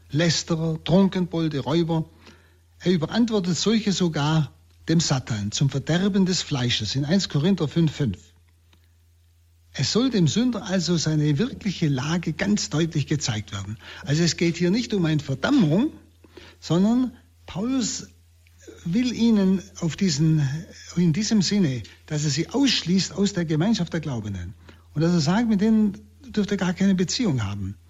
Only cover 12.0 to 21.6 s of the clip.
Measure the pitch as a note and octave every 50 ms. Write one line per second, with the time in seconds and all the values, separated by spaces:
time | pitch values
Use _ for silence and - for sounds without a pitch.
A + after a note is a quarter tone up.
12 | C3+ D#3 E3+ F3+ - E3+ D#3 - G3+ G3+ G#3 G3+ - - - D3+ E3+ D#3+ - D3+
13 | C#3 - D#3 C#3 - - A2 G#2+ - - G2+ G2+ G2 G2+ A2 - - - - -
14 | - C#3 C#3+ D#3+ F3 D#3+ - - E3+ E3+ E3 - F3 F3 G3 B3+ A#3 - A3 F#3+
15 | E3+ D#3 D#3 D3 - - C3+ - - A#3+ C#4+ C#4 F#3 D3 D3+ G3+ C#4 D#4+ - -
16 | - - _ _ - - _ - - - - _ - - D#3+ F3 G3 G#3+ A#3 B3+
17 | B3+ A#3 - - - _ _ _ - - - E3+ A3 B3+ C4+ C4 G#3+ F3 - -
18 | - - - _ _ _ _ _ _ _ _ _ - - - - - E3+ E3+ A#3+
19 | B3+ B3 - - A3+ A#3 A3 G3+ F#3+ F#3 G3 F3 - - - - F3+ D#3+ - -
20 | G3 F#3 C#3+ C3+ E3 D#3+ D#3 D#3 C#3+ C3 C#3+ D#3+ F#3+ - - - - - - E3+
21 | F3+ E3+ C#3+ G3 A3 - A3+ G#3 E3+ - G3+ G#3